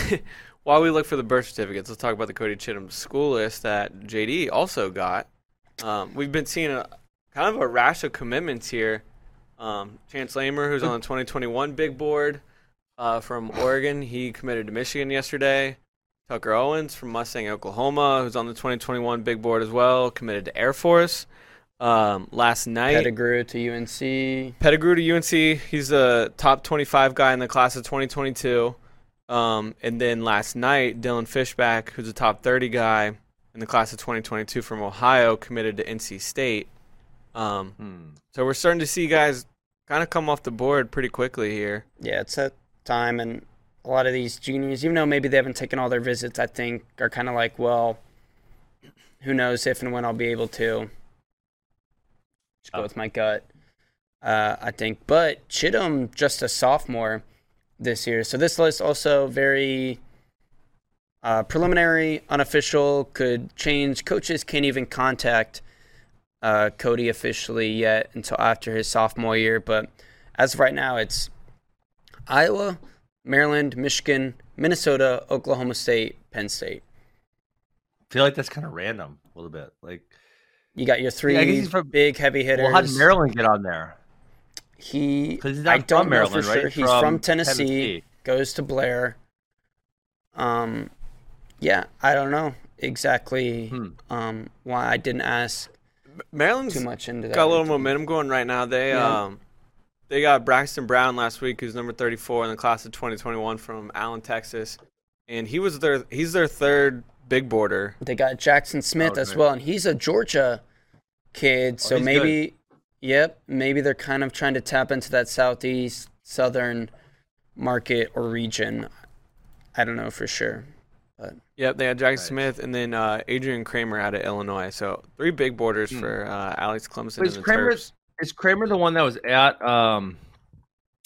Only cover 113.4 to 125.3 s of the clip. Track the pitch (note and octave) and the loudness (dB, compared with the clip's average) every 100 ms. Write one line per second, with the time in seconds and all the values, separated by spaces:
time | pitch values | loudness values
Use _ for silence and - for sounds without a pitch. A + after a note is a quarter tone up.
113.4 | - C3 C3+ C#3 C#3 C3 C#3+ C3+ C3+ - | -6 -2 0 2 0 0 -2 -2 -2 -2
114.4 | C#3 C3 - C3+ C3 C3+ - B2+ A#2+ - | -2 -2 0 -2 0 -2 0 0 0 2
115.4 | B2+ A#2+ B2+ B2+ B2 - - _ - - | 2 2 -2 -2 -4 -6 -16 _ -8 0
116.4 | B2+ B2 B2 A#2 A2 - _ _ _ _ | 0 2 -2 -4 -8 -14 _ _ _ _
117.4 | _ - B2+ B2 A#2+ A#2 - B2 A#2 A#2 | _ -6 -2 -2 0 0 0 -4 -4 -4
118.4 | A2+ - G#2+ A2+ G#2+ - - - _ _ | -4 -4 -4 -6 -10 -16 -20 -20 _ _
119.4 | - - - - A#2 A#2 A2 - A#2 - | -20 -20 -8 -2 -2 -2 -8 -8 -6 -4
120.4 | A2+ A2+ C3+ - _ _ _ - - - | -4 -6 -12 -20 _ _ _ -18 -18 -18
121.4 | _ - C3 C3+ B2+ B2 C3 C3 - C3+ | _ -4 -2 0 -2 2 2 0 -4 -4
122.4 | C3+ A#2+ B2+ B2 A#2+ A2+ A2 A2 - B2+ | -4 -4 -6 -4 -4 -2 0 -2 -2 -4
123.4 | C3 A#2 A2+ A#2+ A2+ G#2+ G2+ G2+ - G#2 | -4 -6 -4 -4 -4 -2 -2 -2 -4 -4
124.4 | G2+ G2 F#2+ - G2+ F#2+ - - E3 | -6 -6 -6 -6 -6 -8 -12 -4 -2